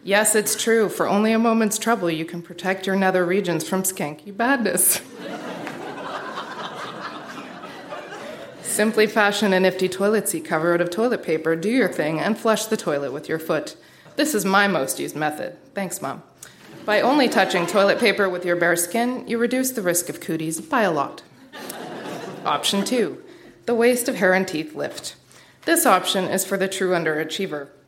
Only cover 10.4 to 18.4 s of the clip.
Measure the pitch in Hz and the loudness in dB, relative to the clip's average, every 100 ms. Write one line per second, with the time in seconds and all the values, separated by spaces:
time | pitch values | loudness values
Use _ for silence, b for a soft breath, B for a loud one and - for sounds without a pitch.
10.4 | 151 165 170 170 170 175 240 226 - 156 | -2 0 2 2 0 0 0 0 -2 -2
11.4 | 156 165 190 254 190 - 151 160 156 214 | 0 0 2 2 2 2 -2 0 0 0
12.4 | 233 214 - 220 - 143 139 139 - 160 | 0 0 0 -2 0 -2 -2 -8 -6 -6
13.4 | 160 156 - - B B B - 302 214 | 0 -2 -2 -14 B B B -2 0 2
14.4 | 185 196 202 170 131 - 143 147 151 147 | 4 4 4 2 -2 -4 -6 -2 -2 -2
15.4 | - - - - 190 - 139 120 - _ | -8 -10 -12 -8 -6 -6 -8 -8 -14 _
16.4 | B B B B - 208 240 151 247 220 | B B B B 2 4 6 4 4 4
17.4 | 185 185 170 214 196 175 214 190 196 180 | 4 2 2 4 4 4 4 4 0 0